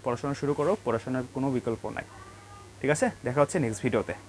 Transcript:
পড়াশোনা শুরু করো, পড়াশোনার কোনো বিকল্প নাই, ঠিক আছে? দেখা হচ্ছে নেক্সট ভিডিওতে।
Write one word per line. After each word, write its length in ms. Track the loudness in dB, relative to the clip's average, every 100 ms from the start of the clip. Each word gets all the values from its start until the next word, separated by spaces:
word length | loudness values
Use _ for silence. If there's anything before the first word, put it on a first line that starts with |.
পড়াশোনা 300 | 0 -2 -2
শুরু 200 | -2 0
করো, 240 | 2 2 2 2
পড়াশোনার 380 | 0 0 -4 -2
কোনো 180 | -2 0
বিকল্প 380 | 0 0 -4 -4
নাই, 140 | -6 -8 -14 -18 -18 -18 -18 -18 -4
ঠিক 80 | 2
আছে? 200 | 4 4 0
দেখা 180 | -2 4
হচ্ছে 180 | 4 4
নেক্সট 220 | 0 2
ভিডিওতে। 320 | 2 2 0 -6